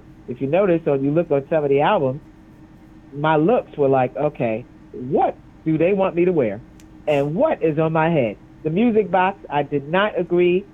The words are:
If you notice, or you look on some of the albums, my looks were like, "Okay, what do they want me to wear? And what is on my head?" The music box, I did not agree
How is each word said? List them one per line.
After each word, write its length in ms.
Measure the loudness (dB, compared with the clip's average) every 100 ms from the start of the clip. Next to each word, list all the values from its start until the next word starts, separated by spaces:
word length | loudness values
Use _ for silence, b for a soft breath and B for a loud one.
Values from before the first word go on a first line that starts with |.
| -14 -18 -14
If 140 | -8
you 60 | -2
notice, 340 | 0 2 0 0
or 120 | 0
you 140 | 0
look 200 | 0 0
on 160 | -2 0
some 160 | -2
of 60 | 2
the 100 | 2
albums, 380 | 2 2 0 -4 -12 -20 -20 -20 -20 -20 -20 -20 -16
my 240 | -4 0 2
looks 400 | 2 2 -2 0
were 100 | 2
like, 280 | 2 0 -2
"Okay, 480 | -4 -2 -4 -4 -8 -20 -18
what 440 | -12 -4 0 0 -4 -16 -8
do 140 | -2 0
they 160 | 2
want 200 | 2 0
me 120 | 0 2
to 80 |
wear? 260 | 2 0 -4 -12 -20 -20 -8 -2
And 280 | 0 0 0
what 280 | 0 0
is 160 | -2 0
on 140 | 0
my 160 | 2 2
head?" 260 | 2 0 -4 -16 -10
The 60 | -4
music 400 | 0 2 2 0
box, 300 | 0 0 -4 -6
I 140 | -4
did 240 | -2 -4 -2
not 300 | 0 0 -2
agree 460 | -2 2 2 0 -4